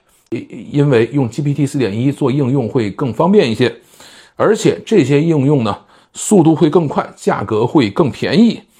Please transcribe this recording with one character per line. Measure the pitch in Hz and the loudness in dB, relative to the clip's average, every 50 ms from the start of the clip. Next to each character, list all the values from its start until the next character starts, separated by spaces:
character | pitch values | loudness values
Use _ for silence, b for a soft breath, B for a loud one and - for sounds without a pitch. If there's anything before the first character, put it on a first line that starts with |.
| _ _ _ _ _ - | _ _ _ _ _ -10
因， | 113 123 - - 185 131 90 107 | -10 -10 -10 -12 -18 -18 -16 -6
因 | 135 147 143 147 | -2 0 2 2
为 | 131 110 117 113 139 | 4 2 2 2 0
用 | 143 131 113 | -2 -2 -2
G | - - | -4 -4
P | 143 147 139 | -4 -4 -2
T | 156 143 | -2 -2
四 | 135 - | -2 -2
点 | 139 120 95 101 | -2 -2 -2 -2
一 | 113 127 143 | -2 -2 -4
做 | - - 147 120 | -2 -2 -2 -2
应 | 131 147 135 120 | 0 0 -2 0
用 | 139 139 117 | 0 -2 -2
会 | 107 - 131 110 98 | -2 -2 -2 -2 -2
更 | 95 - 147 120 104 | -4 -4 -6 -6 -2
方 | - 160 180 | -2 0 2
便 | 208 208 160 117 | 4 4 2 2
一 | 110 | 0
些， | 135 127 113 - b b b b b b b b b b b b | 0 0 -2 -2 b b b b b b b b b b b b
而 | - 127 185 226 | -2 0 0 0
且 | - - 139 - - - | 2 0 -2 -2 -2 -4
这 | - 220 185 135 | 0 2 2 2
些 | 123 147 143 | 2 2 0
应 | 165 170 160 143 131 | 2 2 0 2 2
用 | 143 151 135 110 | 2 0 0 0
呢 | 101 95 - b b b b b b b | -2 -4 -6 b b b b b b b
速 | - - - 214 185 151 | -12 -2 2 4 4 6
度 | 160 156 | 4 4
会 | - 180 156 | 2 2 2
更 | 156 180 160 | 2 2 0
快， | 135 - 196 - - - | 0 -4 -4 -6 -6 -12
价 | - - 190 139 131 113 | -6 -4 -4 -2 -2 -4
格 | 101 110 104 120 | -4 -2 -2 -2
会 | 123 - 156 180 202 | 2 2 2 2 2
更 | - - 160 117 | 0 0 -2 -2
便 | - - 113 90 127 | -2 -4 -4 -2 2
宜， | 190 240 226 - - _ b b b | 4 4 2 2 -2 _ b b b